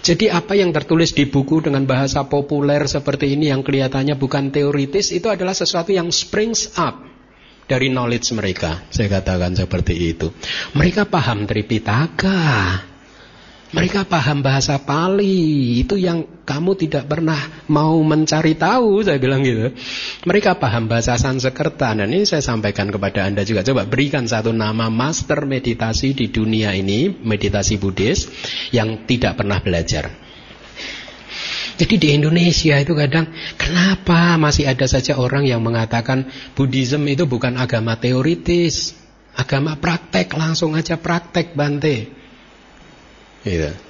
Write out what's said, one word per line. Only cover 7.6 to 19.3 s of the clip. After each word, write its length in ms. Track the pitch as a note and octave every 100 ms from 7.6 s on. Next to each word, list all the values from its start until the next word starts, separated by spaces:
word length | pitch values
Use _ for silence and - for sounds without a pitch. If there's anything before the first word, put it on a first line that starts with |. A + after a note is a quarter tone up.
| -
dari 240 | C3 C3
knowledge 400 | C3 A#2+ A#2+ -
mereka. 540 | A2+ G2+ F2+ E2+ E2 -
Saya 300 | - G#2 G2
katakan 340 | F2+ F#2 F2+
seperti 600 | F#2 F#2 F2+ E2+ E2+ E2+ D#2+
itu. 160 | D#2+ - - - -
Mereka 320 | C#3+ E3+ F3 G#3
paham 340 | F3+ B2+ G#2+ G#2
Tripitaka. 960 | G#2+ G2+ A2 - A2 D#3+ - F#3+ F#3+ D#3+ A#2+ F2+ F#2 - - - - - - - - -
Mereka 400 | D#3 F3 G3+ F#3+
paham 320 | E3+ C3+ C#3+
bahasa 400 | C3+ C3+ C3 C#3
Pali. 1040 | - C#3+ F3 G3 G3+ F#3+ D#3 D3 B2 A#2+
Itu 160 | - G3+
yang 240 | F3+ E3+ D#3 - -
kamu 320 | C#3+ F3 F#3+
tidak 240 | D#3+ D3 C#3
pernah 240 | D3+ D#3+ D#3 - - -
mau 320 | D3+ D#3 E3
mencari 560 | D#3 D#3 D#3 D#3 D#3+ D#3
tahu, 480 | E3 B3 A#3 G3
saya 160 | G3+ C#3+
bilang 240 | B2+